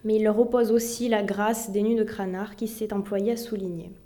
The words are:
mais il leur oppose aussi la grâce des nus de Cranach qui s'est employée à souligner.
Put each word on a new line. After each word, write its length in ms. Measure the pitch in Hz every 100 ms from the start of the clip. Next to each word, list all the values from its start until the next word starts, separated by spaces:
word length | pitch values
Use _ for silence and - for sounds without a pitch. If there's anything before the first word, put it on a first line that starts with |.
mais 120 | 220 214
il 80 |
leur 140 | 214 214
oppose 320 | - 247 226
aussi 380 | 226 233 - 240
la 140 | 220
grâce 480 | 202 202 214 226 -
des 120 | 196
nus 140 | 214 233
de 80 |
Cranach 520 | 220 - 190 185 208 -
qui 120 | 220
s'est 240 | - 214
employée 400 | 202 196 202 202
à 40 | 233
souligner. 560 | - 208 190 170 180 202